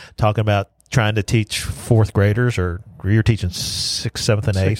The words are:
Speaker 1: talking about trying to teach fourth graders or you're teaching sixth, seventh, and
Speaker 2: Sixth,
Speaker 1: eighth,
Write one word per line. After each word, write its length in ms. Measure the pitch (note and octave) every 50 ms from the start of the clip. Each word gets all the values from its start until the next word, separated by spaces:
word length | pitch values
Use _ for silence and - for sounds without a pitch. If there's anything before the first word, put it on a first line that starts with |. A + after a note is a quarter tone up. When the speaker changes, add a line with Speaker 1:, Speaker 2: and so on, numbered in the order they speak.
| - - -
Speaker 1:
talking 240 | - A2+ G#2+ G#2 A#2
about 300 | G#2+ G#2 G#2 G2+ G2+ - _ _ _ _
trying 260 | - B2 G#2+ G#2+ G#2+
to 80 | G#2+ G2
teach 360 | - - A2+ G#2 - - -
fourth 520 | - - - - - - A#2+ A2 G#2+ - -
graders 440 | G#2 G2 G#2 G2+ A#2 B2 B2 -
or 240 | F#2+ F2+ F2+ E2+ F2 - - - - -
you're 180 | F#2+ G#2+ A2 -
teaching 260 | - A2+ G2+ - F2+
sixth, 760 | - - - - - - - - - - - A#2 - - -
seventh, 240 | - G#2+ G#2 -
and 80 | A2 G2
Speaker 2:
Sixth, 140 | F#2+ F#2+ F#2+
Speaker 1:
eighth, 80 | G#2+